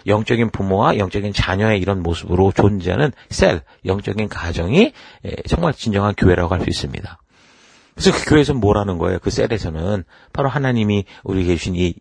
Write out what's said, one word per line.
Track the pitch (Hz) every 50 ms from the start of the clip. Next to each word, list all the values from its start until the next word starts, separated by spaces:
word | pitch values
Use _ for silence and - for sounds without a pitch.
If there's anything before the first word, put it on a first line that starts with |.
| - -
영적인 | 101 107 113 - 127 113 120 110
부모와 | - - 101 98 95 98 117 156 165 120
영적인 | 101 90 - 104 101 104
자녀의 | 98 - - - 92 98 107 110 110 98
이런 | 90 92 101 95 85
모습으로 | 85 85 - - 82 85 87 95 98
존재하는 | 95 - 104 101 104 98 85 90 90 107 147 143 - - - -
셀, | - - 190 190 - 82 - _ - _ -
영적인 | 90 92 101 98 110 101 101 107 101
가정이, | - - 85 85 85 - 85 90 120 175 233 302 - - - - - - -
에, | - - - - -
정말 | - - 175 165 127
진정한 | - - 120 101 101 101 104 101
교회라고 | - - 92 90 85 90 82 92
할 | 90
수 | 90 82
있습니다. | 82 - - 71 - - - - - - _ _ _ _ _ _ _ _ _ _ _ _ _ _ _
그래서 | - 156 190
그 | 170 - - -
교회에서는 | 151 151 143 139 143 131
뭘 | 101 101 104 104
하는 | 101 101 90 85
거예요? | 85 90 92 90
그 | - 101
셀에서는 | - - 110 113 117 101 92 95 78 78 82 95 104 98 90 - _ - - _ -
바로 | - 139 135
하나님이 | 117 147 135 131 123 117 107 104 104 101 98 - - - -
우리에게 | - 101 95 90 87 90
주신 | 80 - - 92
이 | 87 90 87 80 -